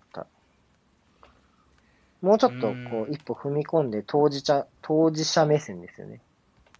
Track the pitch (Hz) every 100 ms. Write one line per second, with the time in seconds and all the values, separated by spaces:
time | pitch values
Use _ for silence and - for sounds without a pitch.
0 | _ - - _ _ _ _ _ _ _
1 | _ _ - _ _ _ _ _ _ _
2 | _ _ 180 220 - 123 117 123 123 113
3 | 107 151 - 120 143 143 143 165 135 104
4 | 101 147 147 139 - 139 - _ - 156
5 | 160 156 156 175 151 151 - 90 87 -
6 | 104 117 _ _ _ _ _ _